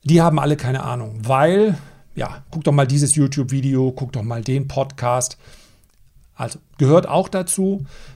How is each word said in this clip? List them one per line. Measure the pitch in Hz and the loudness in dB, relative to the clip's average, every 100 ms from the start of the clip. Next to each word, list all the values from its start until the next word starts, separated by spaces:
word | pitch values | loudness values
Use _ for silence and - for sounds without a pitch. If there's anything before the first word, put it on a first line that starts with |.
Die | 139 165 | 2 4
haben | 165 156 | 6 2
alle | 139 151 | 2 0
keine | 123 135 | -2 -4
Ahnung, | 135 123 110 110 | -4 -6 -8 -6
weil, | 110 135 156 196 214 147 - - - - | 0 4 4 4 2 0 -6 -20 -16 -8
ja, | 123 - - | -8 -10 -12
guck | 165 147 | -6 0
doch | |
mal | 143 131 | 2 4
dieses | 143 147 156 | 2 2 2
YouTube-Video, | 139 143 135 139 135 135 131 | 0 0 -2 -2 0 0 0
guck | 127 127 | -2 -6
doch | 120 107 | -6 -6
mal | 117 | -6
den | 110 135 139 | -4 -2 -2
Podcast. | - 135 - 123 123 123 - - - _ _ _ _ _ _ - - | -4 -4 -4 -2 0 -2 -6 -20 -20 _ _ _ _ _ _ -20 -12
Also | 120 - _ - | -10 -12 _ -2
gehört | 135 165 185 | 4 4 4
auch | 151 185 | 0 -2
dazu. | 190 185 - 190 196 135 - - | -4 -4 -2 -2 -2 -6 -16 -20